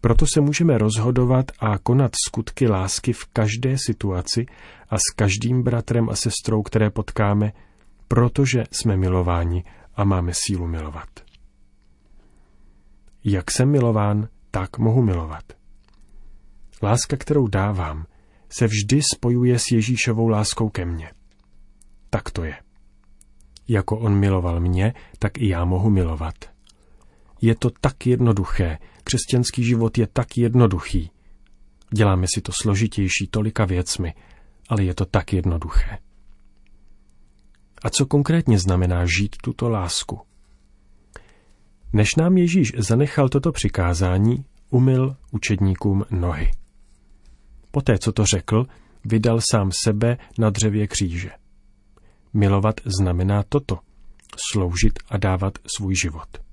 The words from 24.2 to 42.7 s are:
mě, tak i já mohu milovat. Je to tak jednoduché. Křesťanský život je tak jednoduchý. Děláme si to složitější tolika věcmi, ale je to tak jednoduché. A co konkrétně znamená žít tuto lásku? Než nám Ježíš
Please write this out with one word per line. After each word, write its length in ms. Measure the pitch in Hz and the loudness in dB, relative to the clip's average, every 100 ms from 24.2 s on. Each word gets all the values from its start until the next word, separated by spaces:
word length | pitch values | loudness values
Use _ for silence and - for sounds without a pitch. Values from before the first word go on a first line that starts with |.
| 98 95 87 85 | 4 2 0 0
mě, 340 | 87 90 101 123 - - | 0 2 0 -2 -16 -6
tak 180 | 107 - | -6 -2
i 100 | 110 | -2
já 180 | 85 87 | 0 0
mohu 240 | 92 110 | 0 2
milovat. 460 | 98 85 78 80 - - - _ _ _ - - _ _ - | 2 0 -2 -6 -8 -18 -20 _ _ _ -20 -20 _ _ -2
Je 140 | 113 113 | 0 2
to 140 | 123 - | -2 -2
tak 260 | - - 127 | -4 -2 -2
jednoduché. 680 | 120 120 101 95 - 87 78 - - | 2 2 2 0 0 -2 -4 -12 -20
Křesťanský 600 | - - - 123 120 - | -4 -4 0 0 0 -2
život 340 | 117 117 113 117 | 0 2 0 0
je 100 | 110 | 0
tak 300 | - 120 - | -2 -4 0
jednoduchý. 760 | 117 123 117 90 - 87 80 _ - - - - - _ _ | 2 6 4 4 -2 -4 -4 _ -20 -20 -20 -20 -20 _ _
Děláme 340 | 104 104 92 90 | 2 4 4 0
si 80 | - | -4
to 100 | - - | -6 -4
složitější 680 | 110 98 110 - 95 - 95 | 0 0 0 0 -2 -2 -4
tolika 380 | 110 107 - 101 | -2 -2 0 0
věcmi, 480 | 90 87 - 87 - - - - _ - | 0 -2 -4 -6 -8 -20 -20 -20 _ -4
ale 140 | 110 | -2
je 100 | 95 | 0
to 120 | 87 98 | -2 -2
tak 280 | 101 - | -2 0
jednoduché. 640 | 95 90 82 82 - - 98 - _ - - - _ - - - - _ _ - _ _ _ _ - | -2 0 -2 0 0 0 -4 -16 _ -20 -20 -20 _ -20 -20 -20 -20 _ _ -20 _ _ _ _ -8
A 60 | 110 | -6
co 160 | - 135 | -2 2
konkrétně 540 | 147 143 165 160 107 | 2 2 2 4 2
znamená 460 | 92 90 90 87 87 | 4 2 2 2 0
žít 300 | 82 104 - | 0 -2 -4
tuto 260 | - 117 123 | -8 -4 -2
lásku? 520 | 110 87 - - 101 - _ _ _ _ _ _ - _ - - _ _ _ _ _ - | -2 -4 -6 -8 -12 -14 _ _ _ _ _ _ -20 _ -20 -20 _ _ _ _ _ -4
Než 220 | 104 107 - | 0 2 2
nám 220 | 165 185 | 4 4
Ježíš 360 | 175 180 117 | 4 2 0